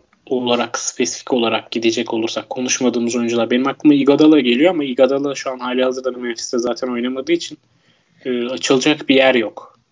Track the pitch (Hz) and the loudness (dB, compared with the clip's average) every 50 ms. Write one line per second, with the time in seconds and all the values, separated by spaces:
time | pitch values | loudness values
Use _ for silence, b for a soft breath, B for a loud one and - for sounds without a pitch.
0 | _ _ _ _ _ - 135 127 123 123 120 120 120 117 - - - - - - | _ _ _ _ _ -6 -4 -2 0 0 0 0 0 -4 -4 -6 -6 -8 -4 -2
1 | 127 - - - - - 135 123 117 113 - - - - - 120 113 117 113 120 | -4 -4 -4 -10 -4 -2 0 0 0 0 -2 -4 -6 -6 -8 -2 0 0 0 0
2 | 113 - 117 113 110 113 - 110 104 - - 131 127 127 - - 131 123 117 123 | -4 -4 -4 -4 -4 -4 -6 -8 -8 -8 -8 -6 -4 -4 -2 0 0 0 0 0
3 | 117 117 117 120 117 117 117 117 113 113 123 123 131 135 131 - - 156 143 139 | -2 -2 -2 -2 -2 -2 0 -2 0 0 0 0 0 -2 -4 2 4 4 4 6
4 | 131 135 143 139 156 156 156 151 127 123 120 123 151 180 180 160 143 135 123 127 | 6 4 4 4 6 6 6 6 4 2 2 4 4 2 2 2 -4 -4 2 2
5 | 131 127 139 139 139 143 135 - - 139 131 123 123 127 123 127 127 131 127 131 | 2 4 4 0 -2 -4 -6 -6 -6 -8 -8 -6 -6 -4 -2 0 0 0 -2 -2
6 | 131 131 123 123 123 120 117 - - - - 123 117 120 120 - - 127 123 120 | -4 -6 -6 -4 -8 -8 -8 -8 -8 -6 -4 -2 -2 -2 -4 -4 -4 -4 -4 -4
7 | 120 127 127 131 135 151 175 170 - - 151 - _ _ _ _ _ _ _ _ | -4 -4 -4 -6 -2 -2 -2 -2 -2 -8 -14 -18 _ _ _ _ _ _ _ _
8 | _ _ _ _ - 135 123 120 120 123 131 123 - - 139 127 127 151 147 147 | _ _ _ _ -6 -4 -4 -2 -4 -4 -6 -6 0 2 2 2 4 2 0 0
9 | - - 131 135 131 131 127 123 110 104 - - - - _ _ _ _ | 0 2 2 4 6 6 4 4 0 -2 -8 -12 -18 -20 _ _ _ _